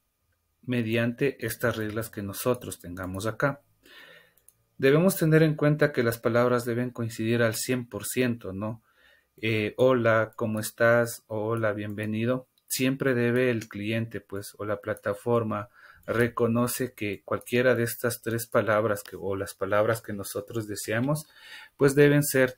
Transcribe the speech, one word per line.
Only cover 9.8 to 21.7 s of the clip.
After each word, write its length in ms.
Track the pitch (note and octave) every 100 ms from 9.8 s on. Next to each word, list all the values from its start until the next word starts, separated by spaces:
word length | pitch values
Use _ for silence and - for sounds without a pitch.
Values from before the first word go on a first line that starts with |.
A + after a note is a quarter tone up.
| B2+ B2+ A2+ A2 A2 -
¿cómo 240 | A2+ A2
estás?" 640 | G#2+ - A#2 A#2+ A#2 - -
O 200 | G#2+ G#2+
"Hola, 260 | A2+ A2
bienvenido". 760 | G#2 G#2 G2+ G#2+ G#2+ A#2+ B2+ - _ -
Siempre 460 | - C3 C3+ C#3
debe 360 | A#2+ A#2+ B2 B2+
el 180 | A2+ -
cliente, 520 | G#2 G#2 A2+ A2+ G2
pues, 340 | - G2 - -
o 60 |
la 160 | G#2 G2+
plataforma 880 | G#2+ G2 G#2 G2+ A#2+ A#2 G#2+ G#2 G#2 _ - - -
reconoce 880 | A2 A#2 A#2 A#2 A#2 A#2+ - B2+
que 260 | - G#2 F#2+
cualquiera 520 | - G#2 - A#2+ B2+
de 80 | A#2
estas 400 | A#2 - A#2+ A#2
tres 240 | A2+ A2+ -
palabras 560 | A#2+ G#2 G#2+ A2 G2+
que, 120 | -
o 220 | F2 F#2 G2
las 160 | G2
palabras 480 | - G2 G#2 A2+ A2+
que 140 | -
nosotros 520 | G2+ F#2+ G2+ G2+ A2+ G#2
deseamos, 600 | G2+ - A2 C3+ D#3 - - - - -